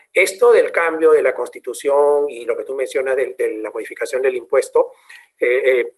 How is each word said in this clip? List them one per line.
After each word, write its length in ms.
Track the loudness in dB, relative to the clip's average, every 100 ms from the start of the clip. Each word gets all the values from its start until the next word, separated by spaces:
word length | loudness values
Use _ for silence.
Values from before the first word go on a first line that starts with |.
| _
Esto 400 | 0 0 2 4
del 200 | 6 4
cambio 400 | 0 -2 2 4
de 100 | 4
la 120 | 4
Constitución 920 | -2 -8 -10 -12 -6 0 2 4 2 0
y 160 | -4
lo 120 | -6 -6
que 80 |
tú 100 | -6
mencionas 420 | -6 -4 -4 -2 -2
de, 180 | -2
de 240 | -4 -4 -4
la 120 | -8
modificación 500 | -10 -12 -10 -6 -2
del 140 | -2 -4
impuesto, 560 | -2 -2 2 0 0 -4 _ -20 _ _
eh, 240 | -2 0
eh, 280 | 2 0 -2